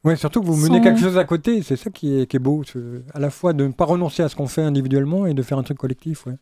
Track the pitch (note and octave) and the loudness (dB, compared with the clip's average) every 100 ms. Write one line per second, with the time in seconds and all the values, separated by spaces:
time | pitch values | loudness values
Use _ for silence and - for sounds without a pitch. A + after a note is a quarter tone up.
0 | D#3 D#3+ D3 A#3 F#3 D#3 D#3 A#3 A#3 A3+ | 0 0 0 -2 0 2 4 6 6 6
1 | F#3 F3+ F3+ E3+ A#3 A3+ D#3+ C3+ G#3+ - | 4 2 0 0 0 0 0 -4 -4 -8
2 | D3 C3+ B2+ C3+ C3 D3+ C3+ B2+ A#2+ B2 | -2 0 0 0 0 -2 -4 -12 -12 -14
3 | B2+ D3+ C#3+ - F3+ D3+ C#3 B2+ D#3+ F3 | -12 -6 -6 -2 -2 0 -2 0 0 2
4 | E3+ - D#3+ - C#3 - D#3 C#3 C3 C#3 | 0 -2 -2 -2 -4 -2 0 0 2 0
5 | C#3 F#3 G3 C#3 B2 C3+ B2+ C#3+ C3 B2+ | 0 0 0 -2 -2 -4 -4 -6 -6 -6
6 | D#3+ D#3 B2 C3 | -8 -10 -10 -14